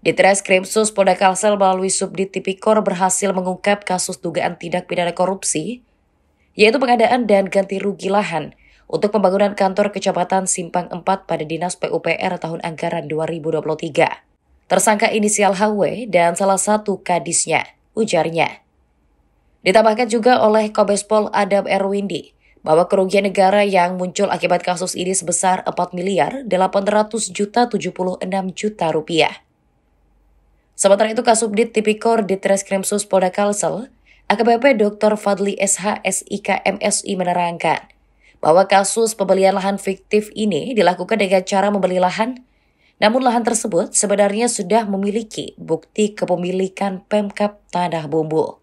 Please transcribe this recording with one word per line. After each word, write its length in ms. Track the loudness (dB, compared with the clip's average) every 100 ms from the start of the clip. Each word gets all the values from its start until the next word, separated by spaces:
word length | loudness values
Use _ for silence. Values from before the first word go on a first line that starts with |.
| -2
Ditreskrimsus 880 | 2 4 2 2 0 0 -2 0
Polda 240 | 2 2 4
Kalsel 400 | 2 2 0 2
melalui 320 | 2 2 -2
Subdit 400 | -2 -4 -4 -6
Tipikor 480 | -6 -8 -4 2 2 2
berhasil 480 | 0 0 0 -2
mengungkap 480 | -2 -4 -4 -2 -2
kasus 400 | -2 -4 -4 -6
dugaan 320 | -6 -4 -4
tindak 320 | -6 -6 -6 -4
pidana 320 | -4 -2 0
korupsi, 640 | -2 -2 -4 -4 -6 -10 _ _ _ _ _ _ _
yaitu 240 | 2 4 4
pengadaan 480 | 2 4 4 2 4
dan 240 | 2 4
ganti 320 | 0 -2 -4
rugi 240 | -6 -6 -2
lahan 480 | -2 -2 -6 -8 -16 _ _ _
untuk 240 | -2 0
pembangunan 480 | 2 2 2 0 2
kantor 320 | 0 0 -2
Kecamatan 560 | -2 -4 -2 0 0 -2
Simpang 400 | -6 -4 -6 -6
Empat 320 | -8 -4 -4 -4
pada 160 | -6
Dinas 320 | -4 -6 -6
P 160 | -6 -4
U 80 | -4
P 160 | -2
R 240 | -2 -2 -4
tahun 240 | -6 -8
anggaran 480 | -8 -6 -4 -4 -4
dua 160 | -4 -4
ribu 240 | -4 -2
dua 160 | -2 -2
puluh 120 | -6
tiga. 440 | -4 0 0 0 _ _ _ _ _
"Tersangka 400 | 2 4 2 2
inisial 480 | 2 0 2 0 2
H 160 | 0
W 320 | 2 -2 -2 -2
dan 320 | 2 2 2
salah 240 | 0 0
satu 400 | 2 0 0 -6
kadisnya," 640 | -2 -2 0 -4 0 -2 -4 _ _ -4
ujarnya. 640 | 0 0 0 0 -2 -4 _ _ _ _ _ _ _ _ _ _ 2
Ditambahkan 400 | 4 4 2 0
juga 320 | 2 4 4
oleh 320 | 4 4 0
Kombes 320 | 0 0 0
Pol 320 | 0 0 0
Adam 320 | -2 0 0 0
Erwindi 640 | -2 0 -2 -4 -8 -10 _ _ _
bahwa 240 | 2 4 4
kerugian 400 | 2 2 2 0
negara 400 | 2 4 4 4
yang 320 | 2 2 0
muncul 320 | -6 -2 -2
akibat 320 | 0 0 0
kasus 320 | 0 -4 -4
ini 240 | -4 -4 -4
sebesar 480 | -2 -2 0 0 -2
empat 320 | -4 -4 -4
miliar 480 | -2 0 0 -2 -4
delapan 400 | 0 2 0 0
ratus 440 | 0 0 -4 -6
juta 320 | -4 -2 0 0
tujuh 240 | 0 -6
puluh 320 | -6 -6 -4
enam 320 | -4 -4 -4
juta 360 | -6 -6 -2 -2
rupiah. 480 | -2 -2 0 0 -2 _ _ _ _ _ _ _ _ _ _ _ _ _ 0
Sementara 320 | 2 4 2
itu, 160 | 0 2
Kasubdit 480 | 2 2 0 0
Tipikor 480 | 0 0 0 2 0
Ditreskrimsus 800 | 0 -2 0 -2 0 -4 -2 -4 0
Polda 280 | 0 0
Kalsel, 560 | 0 -2 0 -2 -4 -10 _ _ _ _
A 40 | 0
K 80 | 4
B 160 | 4
P 160 | 4 4
Doktor 400 | 2 2 0 2
Fadli 400 | -2 0 -2 -2
S 240 | -2 -2
H 240 | -2 -4 -4
S 160 | -6 -6
I 80 | -8
K 240 | -2 -2
M 160 | -2 -2
S 240 | -2 -2
I 160 | -4 -4
menerangkan 640 | -2 0 -2 -2 -2 -2 -4 _ _ _ _ _
bahwa 320 | 4 4 6
kasus 480 | 4 2 0 -2 0
pembelian 400 | 0 4 4 2
lahan 200 | -2 -4
fiktif 520 | -4 -8 _ -2 -2
ini 400 | -4 -2 -2 -2
dilakukan 480 | 2 2 2 -2 -2
dengan 240 | 2 0
cara 240 | 2 0 2
membeli 320 | 0 0 0
lahan, 480 | 0 0 -4 -6 _ _ _ _ _ _
namun 240 | 2 2 2
lahan 160 | 2
tersebut 480 | 0 -2 -2 -2 -2
sebenarnya 560 | -2 -2 2 2 2 -2
sudah 400 | -2 0 0 0
memiliki 720 | -2 -2 -4 -6 -10 -12 -14
bukti 560 | -6 -6 -4 -2 -2
kepemilikan 880 | 0 -2 -2 -2 -2 -4 -2 -6 -6 _
Pemkab 560 | -2 -2 -2 -4 -4 _
Tanah 360 | -4 -2 -4 -2
Bumbu. 480 | -2 0 0 -2 -4